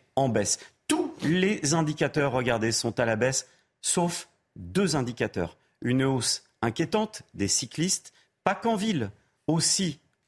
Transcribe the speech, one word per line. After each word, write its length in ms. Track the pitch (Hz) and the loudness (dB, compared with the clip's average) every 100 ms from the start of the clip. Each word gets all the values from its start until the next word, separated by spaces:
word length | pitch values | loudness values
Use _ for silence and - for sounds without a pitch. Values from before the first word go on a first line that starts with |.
| _ - | _ 0
en 120 | 135 | 2
baisse. 300 | 110 98 - - _ - | 2 0 -2 -6 _ -8
Tous 260 | 311 311 - | -6 -4 -2
les 540 | 143 180 185 - 139 165 | 0 2 2 0 0 0
indicateurs, 560 | 156 143 147 156 139 | 0 0 0 2 0
regardez, 400 | 127 131 117 113 | 2 0 2 2
sont 280 | 113 117 107 | 0 -2 0
à 60 | 117 | 2
la 100 | 110 | 2
baisse, 320 | 123 131 - _ _ _ | 2 0 -6 _ _ _
sauf 480 | - - 175 - - _ _ - | -2 0 0 -2 -12 _ _ -16
deux 400 | 87 131 196 151 | -4 0 2 2
indicateurs. 600 | 120 123 110 104 85 - _ - | -2 -2 -2 -2 -4 -6 _ -6
Une 200 | 120 127 | 0 2
hausse 400 | 135 131 113 - _ - | 2 0 0 -4 _ -4
inquiétante 580 | 117 117 160 214 214 - - - | -2 0 0 0 -2 -6 -14 -4
des 120 | 98 | 0
cyclistes, 640 | - 113 - 175 - - _ _ _ | 0 -2 -4 -2 -2 -6 _ _ _
pas 120 | - 202 | -4 -2
qu'en 200 | 233 214 | 0 0
ville, 360 | 220 165 101 - _ _ - | 0 -2 -4 -8 _ _ 0
aussi 540 | 160 - - 180 139 _ _ | 2 2 0 -2 -4 _ _